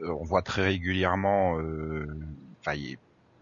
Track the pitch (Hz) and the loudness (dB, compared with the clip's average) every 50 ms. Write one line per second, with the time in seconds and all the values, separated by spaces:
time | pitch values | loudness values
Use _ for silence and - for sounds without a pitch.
0 | 80 85 82 73 82 80 95 92 - - - 98 95 95 95 92 85 90 92 92 | -6 -4 -4 -4 -2 2 2 2 2 2 0 2 4 4 2 2 0 0 2 2
1 | 92 90 90 95 98 98 101 98 95 90 82 80 78 80 80 78 78 78 78 78 | 4 4 2 4 4 4 4 4 4 2 2 0 -2 -4 -4 -4 -4 -4 -4 -4
2 | 76 76 76 78 78 78 71 67 67 65 - _ - 73 73 73 69 64 65 62 | -6 -6 -8 -8 -8 -10 -12 -12 -16 -20 -18 _ -6 -6 -4 -4 -6 -8 -10 -14
3 | _ _ _ _ _ _ _ _ | _ _ _ _ _ _ _ _